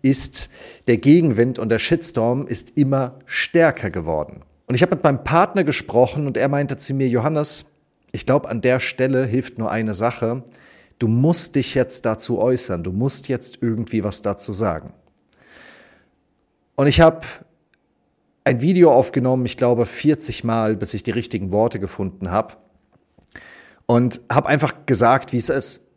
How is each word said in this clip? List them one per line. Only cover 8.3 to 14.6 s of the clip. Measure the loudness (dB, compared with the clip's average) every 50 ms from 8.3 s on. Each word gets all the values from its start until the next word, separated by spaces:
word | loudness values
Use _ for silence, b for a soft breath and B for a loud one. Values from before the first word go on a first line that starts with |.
| 0 0 0
an | -2 -8 -2
der | 0 0 0 0
Stelle | -2 -6 -2 -2 -2 0 0 0 0
hilft | 0 -2 -2 -4 -4 -8
nur | -6 -6 -4
eine | -2 -2 -2 -4 -2
Sache. | -2 -2 -2 -2 -2 -4 -4 -4 -6 -10 b b b b b b b b b b _
Du | 0 0
musst | 2 2 4 4 2 2 0 0 0
dich | -2 -2 0 0
jetzt | 0 0 0 -4 -4 -4
dazu | -4 -4 -4 -4 -4 -2 0
äußern. | 0 0 0 -2 -2 -6 -6 -6
Du | -6 -6
musst | -4 -2 0 0 0 0 -2 -2
jetzt | -6 -6 -6 -10 -8 _
irgendwie | -4 -4 -2 -4 -6 -4 -4 -2 -2
was | -2 -6 -4
dazu | -4 -6 -6 -4 -6 -6
sagen." | -4 -2